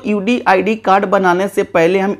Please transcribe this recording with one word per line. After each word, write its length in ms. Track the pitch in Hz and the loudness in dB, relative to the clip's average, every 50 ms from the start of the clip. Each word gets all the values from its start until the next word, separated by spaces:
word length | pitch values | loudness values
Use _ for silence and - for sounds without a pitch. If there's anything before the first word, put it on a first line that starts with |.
| - | 0
यूडीआईडी 680 | 208 208 208 190 233 247 240 - 220 - 185 185 214 220 | -4 -4 -2 0 -2 -2 0 2 2 2 2 2 -2 -4
कार्ड 280 | 220 - 196 185 175 196 | -2 0 2 2 2 2
बनाने 420 | 185 196 196 190 180 175 180 196 196 | 0 0 0 2 2 0 0 -2 -4
से 140 | - 202 190 | -2 -4 -4
पहले 340 | - - 170 165 175 185 196 | -2 0 0 2 2 2 0
हम 180 | 190 202 196 - | -2 -2 -4 -6